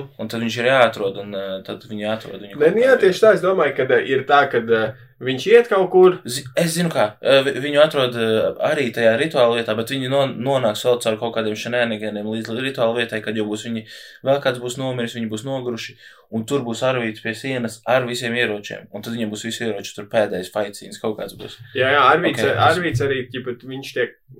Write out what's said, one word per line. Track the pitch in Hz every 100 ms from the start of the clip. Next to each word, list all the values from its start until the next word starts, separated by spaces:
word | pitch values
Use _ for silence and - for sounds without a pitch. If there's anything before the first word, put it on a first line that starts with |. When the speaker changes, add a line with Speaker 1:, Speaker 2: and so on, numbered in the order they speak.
| 139 -
Speaker 1:
Un | 110
tad | 117
viņš | 117 120
ir | 120
jāatrod, | 135 113 110 98 98
un, | 104 98
ā, | 98 95
tad | 95 101 -
viņi | 104 104
atrod | 110 - 95
viņu | 101 143
Speaker 2:
Nē, |
Speaker 1:
kaut | 151
Speaker 2:
nu | 214
jā, | 262
Speaker 1:
kādā | 254
Speaker 2:
tieši | 190 -
tā, | 220
es | 185 180
domāju, | 185 143 -
ka, | 127
ā, | 120
ir | 113 131 -
tā, | 143 139
ka, | 120
ā, | 113 113 107 - - -
viņš | 127 131 190
iet | 233 233
kaut | 196 180
kur. | 185 185 175
Speaker 1:
Zi-, | - - -
es | - 170
zinu | 170 170
kā, | 131 107 -
ā, | - 135
vi-, | 135 127
viņu | 131 143
atrod, | 156 147 123 120
ā, | 113 110 85 -
arī | 135 151 120
tajā | 117 113 117
rituāla | 156 151 117 117
vietā, | 113 110
bet | 113
viņi | 135 127
non-, | 139 135 -
nonāks | 127 135 113 104
vēl | 123 120
caur | 113 107
kaut | 120 113
kādiem | 110
shenaniganiem | 107 117 123 120 104 107 104 107
līdz | 113 110 117
rituāla | 135 131 113 117
vietai, | 117 110
kad | 107 110
jau | 107
būs | 104 120
viņi, | 113 107 - - -
vēl | 131 139
kāds | 135 123
būs | 123 127
nomiris, | 131 127 117
viņi | 120 113
būs | 110 135
noguruši, | 135 123 113 - - - - -
un | 113 113
tur | 143 117
būs | 110
Arvīds | 127 131 113 107
pie | 120 110
sienas | 135 127 113 -
ar | 110 127 120
visiem | 123 120
ieročiem, | 120 113 104 - 101 -
un | 104 117
tad |
viņiem | 120 107
būs | 104 113
visi | 110 117
ieroči, | 101 101
tur | - 104
pēdējais | 117 104 92 92
fight | 107 101 -
scenes | 104 104
kaut | 113 104
kāds | - -
būs. | - - -
Speaker 2:
Jā, | - 131
jā, | 143
Arvīds, | 131 160 170 123
Speaker 1:
Ok, | 135
tas | 117 143
Speaker 2:
Arvīds | 175 170 123 139
arī, | 131 -
ķipa, | 131 127 117
viņš | 123 135 135
tiek, | 127 113 - _